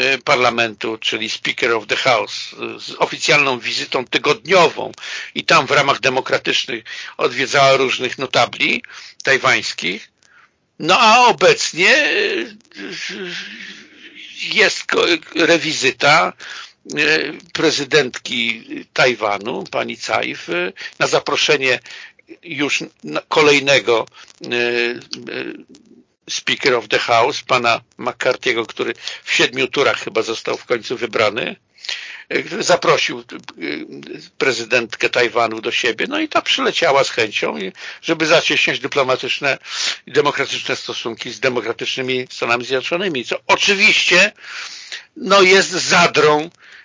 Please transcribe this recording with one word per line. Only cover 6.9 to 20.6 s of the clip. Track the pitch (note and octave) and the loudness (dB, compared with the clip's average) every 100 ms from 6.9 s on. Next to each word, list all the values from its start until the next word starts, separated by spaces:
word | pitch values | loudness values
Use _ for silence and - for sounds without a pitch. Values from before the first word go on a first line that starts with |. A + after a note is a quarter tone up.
| - - - | -14 -14 -4
odwiedzała | D#3 B2 B2+ C#3+ C#3 C3+ | -2 -2 0 4 6 6
różnych | C3 - B2+ - | 2 0 -4 -6
notabli | C3 C3+ A#2+ - D3 A3 - - - - | -2 0 0 0 -2 -2 -6 -18 -20 -8
tajwańskich. | - C3 C3 A2+ - - D#3+ G#3 - _ _ _ _ _ _ - | 0 2 2 0 -2 -6 -6 -8 -12 _ _ _ _ _ _ -8
No | D3+ F#3+ | 0 4
a | A3+ A#3+ B3 | 6 8 6
obecnie, | D#3+ F3+ D3 - D#3 G3 C4+ | 6 6 4 0 0 4 4
e, | F#3+ F3 G#3+ A3 A#3 G#3+ _ - G3 D#3+ - G3+ F3+ F3 G3 A3 - - - - - - - - - | 2 0 0 -2 -6 -12 _ -16 -14 -10 -10 -10 -10 -12 -12 -16 -18 -18 -20 -20 -20 -20 -18 -10 -4
jest | - F3+ - - | 2 2 2 -4
ko-, | - E3+ E3+ - - | 0 2 0 -2 0
rewizyta, | D#3 E3 D3+ C#3 C3+ - C#3+ D#3 F3+ - - - - _ - D3 | 4 4 2 -2 0 2 4 4 4 -4 -16 -16 -18 _ -10 -2
e, | D3 D#3 D3 D#3 - | 0 0 -2 -10 -10
prezydentki | - D#3 C3 C#3 D3+ B2+ - - B2 A#2 A2+ - - - | 0 0 0 2 2 2 -4 -8 -4 -2 -4 -8 -14 -6
Tajwanu, | - C3+ A2+ G#2 G2+ G#2+ F3+ F#3 | 0 2 2 -2 -2 -4 -8 -6
pani | C3 A#2 A#2 | -6 -6 -8
Tsai, | - A2 B2 - | -4 -2 -2 -8
w, | - F3 | -6 -6